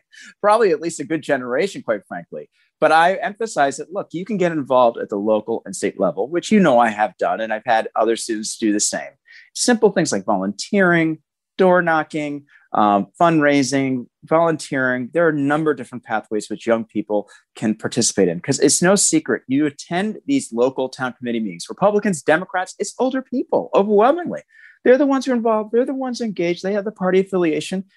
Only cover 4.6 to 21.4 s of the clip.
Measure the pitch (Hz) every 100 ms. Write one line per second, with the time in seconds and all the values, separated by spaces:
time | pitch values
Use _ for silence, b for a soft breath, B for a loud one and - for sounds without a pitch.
4.6 | 131 127 120 - 107 101 107 107 110 113
5.6 | - 95 98 - 95 - 120 170 - 214
6.6 | 170 120 117 104 107 - 90 92 110 110
7.6 | 123 113 104 - 113 113 - 110 107 -
8.6 | 110 104 - 80 69 - _ B B -
9.6 | - 233 214 - 156 110 185 98 95 -
10.6 | - 202 180 170 160 156 _ _ _ -
11.6 | 185 180 175 160 151 156 147 143 143 b
12.6 | b - 104 101 95 - 170 160 147 143
13.6 | 127 139 135 127 117 _ - 160 170 160
14.6 | - 139 131 127 120 165 170 151 139 151
15.6 | 156 131 117 120 - 110 - 107 - 104
16.6 | 117 113 110 107 101 104 - b b -
17.6 | 110 107 104 - 113 - 92 85 - 135
18.6 | 143 - 175 196 - 160 - 113 - 135
19.6 | 151 139 - 175 214 196 - 139 - 117
20.6 | 127 135 131 - 127 - 120 117